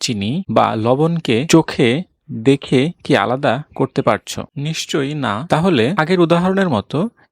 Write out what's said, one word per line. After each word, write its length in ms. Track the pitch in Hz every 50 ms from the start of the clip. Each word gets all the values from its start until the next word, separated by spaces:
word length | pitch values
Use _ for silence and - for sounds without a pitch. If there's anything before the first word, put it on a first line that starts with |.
চিনি 320 | - - 117 101 98 107 139 185 196 -
বা 180 | 113 120 113 107 107
লবণকে 600 | 110 107 117 131 139 156 165 170 160 - - 117 113 151 165
চোখে 400 | - 160 156 - - - 143 113 120 160 185 - _ _ _ - 127 113 110
দেখে 360 | 135 139 - - - 151 123 135 170 - _
কি 100 | - - 143
আলাদা 380 | 107 101 107 123 135 147 127 113 139 151 _ -
করতে 260 | - 135 - - -
পারছো? 380 | 123 123 110 98 - - - - - - -
নিশ্চয়ই 580 | 147 143 156 160 - - - - 160 135 139 151
না। 200 | 151 131 107 101 107 180 175
তাহলে 360 | - 151 170 196 170 120 107 131 196
আগের 220 | 180 156 156 190 180
উদাহরণের 500 | 170 160 170 170 180 190 190 190 190 175
মতো 280 | 127 101 - - - 143 196 233 - _ _ _